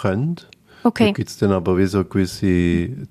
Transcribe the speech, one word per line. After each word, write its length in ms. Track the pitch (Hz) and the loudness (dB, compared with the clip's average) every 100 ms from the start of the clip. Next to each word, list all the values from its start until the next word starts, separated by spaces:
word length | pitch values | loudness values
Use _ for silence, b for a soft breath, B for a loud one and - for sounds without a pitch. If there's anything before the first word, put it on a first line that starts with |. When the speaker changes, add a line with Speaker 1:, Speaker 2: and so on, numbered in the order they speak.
Speaker 1:
können. 340 | 101 95 156 170 - - _ b | -4 -2 -4 -6 -12 -20 _ b
Speaker 2:
Okay. 220 | 240 - 214 | -2 2 0
Speaker 1:
Da 40 | |
gibt's 260 | 196 110 - | 0 -6 -2
dann 140 | 101 | 0
aber 260 | 98 95 90 | 2 2 2
wie 80 | 95 | 2
so 160 | 98 | 0
gewisse 840 | 90 98 90 - 98 90 87 85 85 131 - | 0 0 -2 0 0 2 2 0 -2 -8 -10